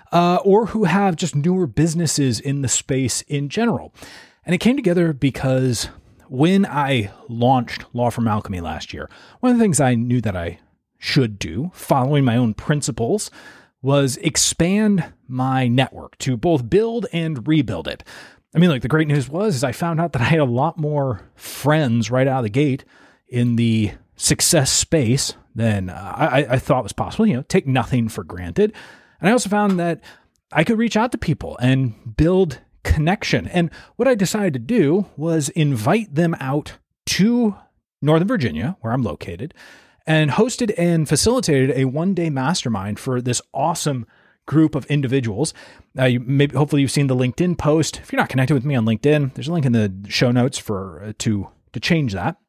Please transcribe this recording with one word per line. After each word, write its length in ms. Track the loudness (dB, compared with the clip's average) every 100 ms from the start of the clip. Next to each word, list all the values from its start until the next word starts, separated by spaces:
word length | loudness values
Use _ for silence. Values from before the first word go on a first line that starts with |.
| _
uh, 280 | 2 2 2
or 240 | 4 4 4
who 180 | 0 2
have 300 | 2 2 0
just 200 | -2 0
newer 320 | 0 0 0
businesses 720 | 0 0 0 -2 0 0 0
in 220 | -4 -4
the 60 | -2
space 540 | -2 -2 -2 -2 -4
in 260 | -6 -6 -4
general. 440 | -2 0 -2 -6 -18 -20 -20 -20 _ -4
And 100 | 0
it 40 |
came 160 | 2 2
together 380 | 2 2 2
because 760 | 0 -2 0 0 0 0 -2 -6 -12 -20 _ -8
when 380 | 0 4 4 2
I 460 | 0 0 0 -2 -10 -12
launched 580 | 0 2 2 0 -8 -10
Law 160 | -4 -2
Firm 180 | 0 0
Alchemy 340 | -2 -4 -8
last 320 | -8 -10 -10
year, 160 | -12 -14 -16 -20 -2
one 120 | 2
of 60 | 4
the 60 |
things 160 | 4 4
I 160 | 2 2
knew 260 | 0 -2
that 140 | -2 -4
I 240 | -8 -10 _ _ _ _
should 420 | -2 0 0 -2
do, 320 | -6 -6 -8
following 520 | -8 -2 0 2 2 4
my 100 | 4
own 180 | 2
principles, 800 | 0 -2 -2 -2 -4 -2 -2 -4 -14 -20 -20 _ _
was 360 | 0 2 2 -2
expand 880 | -4 0 0 0 2 2 2 2 -2 -10 -8
my 400 | -4 0 2 2
network 500 | 2 0 -4 -18 -8
to 180 | -4 -2
both 340 | 2 2 2
build 360 | 0 2 -2 -4
and 340 | -4 -4 -4 0
rebuild 400 | 2 2 -4 -8
it. 160 | -12 -14 -20 -20 -20 _
I 60 | 2
mean, 100 | 2
like, 120 | 2
the 60 | 0
great 200 | 0 2
news 220 | 0 -2
was, 260 | -2 -2 0
is 80 |
I 80 | -2
found 300 | -2 -4 -2
out 120 | -2
that 80 | -2
I 40 | 2
had 140 | 2
a 60 | 2
lot 320 | 0 -2 -2
more 440 | -4 -2 -2 -4 -10 _
friends 760 | -16 -4 0 2 2 0 0
right 180 | 2 2
out 120 | 0
of 40 |
the 60 | 0
gate 340 | 0 0 0 -6 _ -20 _ _
in 280 | 0 2 2
the 360 | 4 2 0 -4 _ -6
success 560 | -2 0 2 2 2
space 640 | 0 0 0 2 0 -2 -8 _ -2
than, 340 | 0 0 -4
uh, 240 | -10 -12 -4
I, 100 | 0
I, 280 | 0 0
I 60 | 0
thought 240 | 0 0
was 80 | -2
possible. 360 | -6 -4 0 2
You 80 | 2
know, 40 |
take 240 | 0 0 2
nothing 420 | 0 0 0 -2
for 140 | -4
granted. 500 | -10 -10 -4 0 0 -2 -20 -20 _ _
And 100 | 0
I 20 |
also 180 | 2 0
found 300 | 0 2 0
that 220 | -2 -4 -10 -20 _ _ _
I 120 | 0
could 140 | 0 2
reach 200 | 0 0
out 140 | 0
to 60 | -2
people 400 | -4 -4 -6 -2
and 540 | 0 2 0 -6 -6 0
build 420 | 2 4 2 -2 _ _
connection. 640 | 0 2 0 -2 -2 -4 -2
And 220 | -2 -2 -4 -12 -2
what 120 | 0
I 80 | 2
decided 380 | 0 0 -2
to 60 | -2
do 460 | 0 2 4 2 -2 -6
was 320 | -2 -2 -2
invite 640 | 0 0 0 0 0 0 0
them 200 | 0 -2
out 340 | -4 -4 -6 -14 _ _ -4
to 480 | 0 2 2 0 -2 _ _ _ _
Northern 260 | 2 2 2
Virginia, 500 | 0 -2 -2 -6 -6
where 120 | -4
I'm 100 | -2
located, 500 | -4 -6 -12 -12 -12 -14 -20 -20 _ _ 0
and 240 | 2 2
hosted 420 | 2 0 0 -4 0
and 300 | 2 2 2
facilitated 640 | 2 2 0 2 2 2 2
a 100 | 0
one-day 440 | 0 -2 -2 -2
mastermind 720 | -2 -2 -2 -2 -4 -4 -6
for 220 | -4 -4
this 200 | -2 -4 -6
awesome 520 | -4 -2 -2 -4 -4 -8 _ _ _ -2
group 280 | 2 2
of 120 | 2 -2
individuals. 680 | -2 0 0 -2 -2 -4 -6 -18 -20 _ -2
Uh, 80 | 0
you 140 | 0
maybe, 340 | 0 2 2 2
hopefully 260 | 0 2
you've 80 | 2
seen 180 | 2 2
the 80 | 2
LinkedIn 420 | 0 0 -2 0
post. 400 | 2 2 0 -4
If 140 | -6
you're 80 | -4
not 100 | -2
connected 240 | 0 2
with 120 | 2 0
me 100 | 0
on 100 | 0
LinkedIn, 500 | 2 2 2 0 -4
there's 120 | -4
a 60 |
link 120 | -2 2
in 80 |
the 200 | 2 0 -4 -8
show 240 | 0 2
notes 260 | 2 0 -2
for, 460 | -6 -6 -8 -12
uh, 100 | -14 -6
to, 300 | -2 -2 -4 -14 _
to 60 | -8
change 340 | -2 0 0
that. 240 | -4 -4 -6